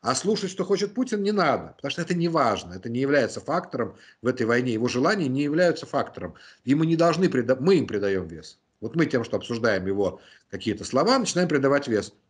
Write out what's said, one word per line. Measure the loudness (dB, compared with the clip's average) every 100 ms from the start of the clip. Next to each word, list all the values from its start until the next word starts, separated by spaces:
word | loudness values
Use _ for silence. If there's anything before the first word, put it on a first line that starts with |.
А | -2
слушать, | -2 0 -2 -2
что | -6 -2
хочет | 0 0
Путин, | -2 -4 -2
не | 0
надо, | 2 2 0 -4 -10
потому | -8
что | -6
это | -2
не | 0 2
важно, | 2 2 0 -6
это | -12 -6
не | -2
является | 2 2 2 -4
фактором | -4 -4 -4 -6 -6 -8 -20 _
в | -4
этой | 0 2
войне. | 2 2
Его | 0 -2
желания | 0 0 0 0
не | 0
являются | 0 2 2 0 -4
фактором. | -4 -4 -8 -12 -12 -20 _ 0
И | 2
мы | 2
не | 4
должны | 4 4 2
прида-, | 2 0 2
мы | 4 4
им | 2
придаём | -2 0 -2 -4
вес. | -12 -18 -20 _ _
Вот | -6 0
мы | 0
тем, | 0
что | -2 -6
обсуждаем | -6 -2 0 0 0
его | 0 0 -2 -20 -20 _
какие-то | -6 -4 -4
слова, | -2 0 2 2
начинаем | 2 0 0
придавать | 2 2 2 0
вес. | -2 -2 _